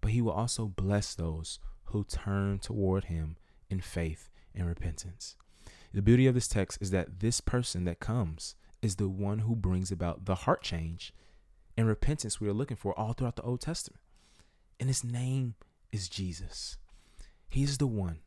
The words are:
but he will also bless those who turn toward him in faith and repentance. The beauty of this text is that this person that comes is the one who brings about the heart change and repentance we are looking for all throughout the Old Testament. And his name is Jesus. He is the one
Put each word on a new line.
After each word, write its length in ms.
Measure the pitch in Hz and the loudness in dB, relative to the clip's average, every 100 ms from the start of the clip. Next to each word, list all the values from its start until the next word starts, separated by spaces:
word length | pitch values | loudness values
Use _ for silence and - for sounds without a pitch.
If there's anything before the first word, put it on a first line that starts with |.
but 100 | 107 | 2
he 100 | 117 | 2
will 100 | 113 | 2
also 360 | 85 113 - 110 | 2 0 -2 -4
bless 480 | 90 95 101 101 - | -2 2 2 0 -4
those 440 | 82 80 80 - - - - | -4 -4 -6 -10 -12 -12 -6
who 180 | 104 | -4
turn 560 | 98 - - 101 98 98 | -2 -4 0 0 2 0
toward 460 | - 107 98 95 - | -2 0 2 2 0
him 320 | 82 78 82 - - - | -4 -4 -8 -16 -20 -6
in 100 | 95 | -6
faith 500 | - - 82 78 - - - | -4 -2 -2 -4 -12 -20 -16
and 140 | - 85 | -4 -2
repentance. 680 | 85 - 71 90 92 - - - - - - - | -2 -4 -6 -10 -12 -16 -16 -20 -20 -20 -20 -6
The 80 | 101 | 2
beauty 260 | 98 120 131 | 8 10 10
of 80 | 123 | 6
this 120 | - | 2
text 300 | - 95 - | 0 0 -2
is 100 | 98 | 0
that 280 | 95 82 92 | 2 0 0
this 220 | 110 123 | 0 0
person 440 | - 123 123 - 90 | 0 0 0 -2 -2
that 140 | 85 | -2
comes 560 | - 113 92 78 - - - - | -2 0 0 -4 -10 -14 -20 -4
is 160 | 110 92 | -4 0
the 120 | 98 | -2
one 300 | 92 101 107 | 0 -2 0
who 160 | 110 113 | 0 2
brings 360 | 95 92 92 | 2 2 2
about 340 | 92 85 - 95 | 0 0 -2 0
the 100 | 92 | 0
heart 260 | - 185 | 2 2
change 520 | - 85 82 82 - - - - _ - - - | 0 -4 -4 -6 -12 -16 -20 -20 _ -20 -10 2
and 120 | 113 | 2
repentance 520 | 107 - 151 110 - | 4 2 2 -2 -2
we 80 | 104 | 0
are 60 | |
looking 240 | 101 131 110 | 0 -2 -2
for 200 | 101 92 | -2 -2
all 160 | 107 | -2
throughout 220 | 117 127 - | 0 -2 -2
the 60 | |
Old 200 | 120 123 | -4 -4
Testament. 400 | - 165 - - _ - - _ - _ _ _ | -2 -6 -8 -14 _ -20 -20 _ -20 _ _ _
And 100 | 127 | 0
his 140 | 131 | 0
name 520 | 120 120 127 131 127 113 - _ _ | -2 -2 0 0 -2 -4 -16 _ _
is 160 | 107 92 | -6 -6
Jesus. 680 | - 92 82 95 - - - - - - - - - - | -6 -6 -6 -10 -10 -12 -12 -16 -20 -20 -20 -20 -20 -4
He 160 | 131 | 0
is 140 | 143 135 | 2 2
the 100 | 143 | 2
one 320 | 110 92 80 | 2 -2 -4